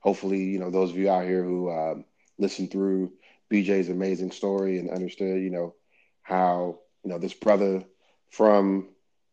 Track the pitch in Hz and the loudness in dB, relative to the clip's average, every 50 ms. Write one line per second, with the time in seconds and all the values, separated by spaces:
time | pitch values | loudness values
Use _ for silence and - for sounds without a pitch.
0 | - 107 101 - - 98 98 98 95 95 98 95 92 90 90 95 95 90 85 90 | 4 2 0 2 0 -2 -2 0 -2 -2 -2 -4 -4 -2 0 0 0 0 0 0
1 | 95 98 95 90 90 92 92 92 90 90 90 90 90 90 85 82 80 80 78 73 | 2 2 2 2 2 0 0 -2 0 -2 -2 -4 -4 -4 -4 -4 -4 -4 -4 -6
2 | - _ _ _ _ _ _ - 101 95 - - 95 90 - 98 98 98 95 95 | -10 _ _ _ _ _ _ -4 -2 -2 -2 -4 -8 -6 -2 -2 0 0 0 0
3 | 95 87 - _ _ - _ _ _ _ 110 104 98 92 101 95 92 85 90 90 | -2 -4 -6 _ _ -20 _ _ _ _ 0 0 2 2 2 0 2 0 -2 -2
4 | 95 95 95 87 92 92 90 - - 101 98 98 98 95 92 92 87 87 - 92 | -2 -2 -2 -2 -4 -6 -6 -4 -4 -2 0 0 0 0 -2 -4 -4 -6 -6 -6
5 | 92 90 - - 101 95 95 95 92 95 90 87 87 87 - _ _ _ _ _ | -6 -8 -6 -6 -4 -2 -2 -2 -2 -4 -4 -4 -6 -6 -8 _ _ _ _ _
6 | _ _ _ _ _ - 95 92 92 90 90 87 90 87 85 - _ _ _ _ | _ _ _ _ _ -4 0 2 2 2 2 0 -2 -4 -6 -10 _ _ _ _
7 | _ 95 90 85 87 95 - - - 110 104 98 101 98 95 95 92 - _ _ | _ -8 -8 -6 -6 -8 -8 -4 2 2 4 4 4 2 0 -2 -4 -8 _ _
8 | _ _ _ _ _ _ - - 110 107 104 101 98 98 98 98 95 - - _ | _ _ _ _ _ _ -2 4 6 6 6 6 6 4 2 0 -2 -6 -16 _
9 | _ _ _ _ _ _ | _ _ _ _ _ _